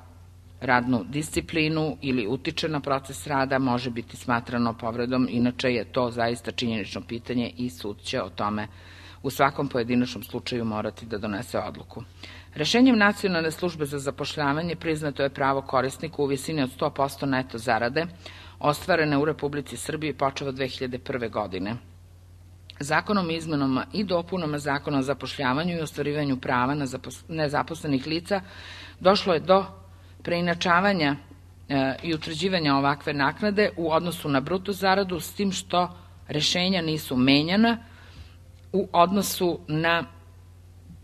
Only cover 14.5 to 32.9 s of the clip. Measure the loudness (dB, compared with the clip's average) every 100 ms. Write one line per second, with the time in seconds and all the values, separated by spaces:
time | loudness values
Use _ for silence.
14.5 | 0 -2 -4 -2 -2 -2 0 0 2 2
15.5 | 2 2 0 0 -2 -8 -2 0 0 -2
16.5 | -2 -2 0 -2 0 -2 -2 -2 0 -2
17.5 | -4 0 2 2 0 -4 -6 -18 -18 -18
18.5 | -4 0 0 2 2 4 2 2 0 -2
19.5 | -4 -6 -8 -6 -4 -4 0 0 0 -6
20.5 | -2 -4 -4 -6 -6 -6 -4 -4 -2 -4
21.5 | -4 -4 -6 -10 -20 -20 -20 -20 -20 -20
22.5 | -20 -18 -10 0 0 2 0 0 -2 -2
23.5 | 0 2 0 -2 -4 0 0 -2 -4 -2
24.5 | -4 -2 -2 0 0 0 -2 -4 -2 0
25.5 | 2 0 -2 -4 -4 -2 0 0 -2 0
26.5 | 2 2 0 -2 -6 -10 -14 -8 -2 0
27.5 | 0 -2 -4 0 0 0 -4 -2 -2 -4
28.5 | -16 -18 -16 -18 0 4 6 4 2 6
29.5 | 4 4 -8 -20 -20 -20 -12 -2 0 0
30.5 | 2 4 6 6 4 2 0 -4 -20 -20
31.5 | -18 -4 0 0 -2 -4 -4 -4 -2 0
32.5 | 2 4 4 4